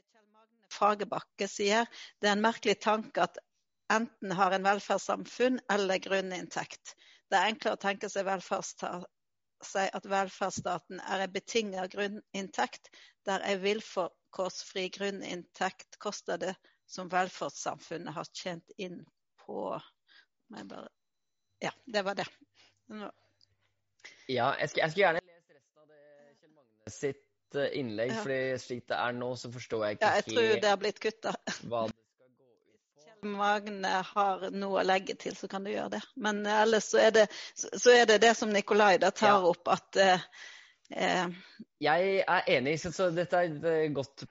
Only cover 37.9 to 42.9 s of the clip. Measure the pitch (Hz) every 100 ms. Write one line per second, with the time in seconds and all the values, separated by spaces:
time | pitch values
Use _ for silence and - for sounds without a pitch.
37.9 | 240 226 208 226 220 220 208 - 208 208
38.9 | 180 175 - 214 202 180 170 - 170 -
39.9 | 190 196 180 - - - - - _ -
40.9 | - 185 175 180 180 - - - _ 147
41.9 | 165 190 190 - 180 - 156 131 156 175